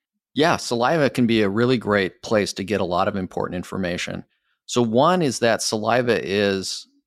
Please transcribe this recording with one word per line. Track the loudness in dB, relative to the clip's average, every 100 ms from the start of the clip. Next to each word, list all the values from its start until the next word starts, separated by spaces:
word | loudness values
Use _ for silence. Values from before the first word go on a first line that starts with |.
| _ _ _
Yeah, | 0 2 0
saliva | -2 0 2 2 0
can | 2 2
be | 4
a | 2
really | 2 2 0
great | 2 0 0 -4
place | -2 0 0
to | -4
get | -4 -2
a |
lot | 0 0 0
of |
important | -2 -6 -6 -6 -6
information. | -8 -6 -4 -4 -6 -10 -12 _ _ _ -6
So | 0
one | 2 4 4 4
is | 0 2
that | 2 2
saliva | 0 -2 0 0 2 0 0
is | 0 2 0 -4 -10 -14 _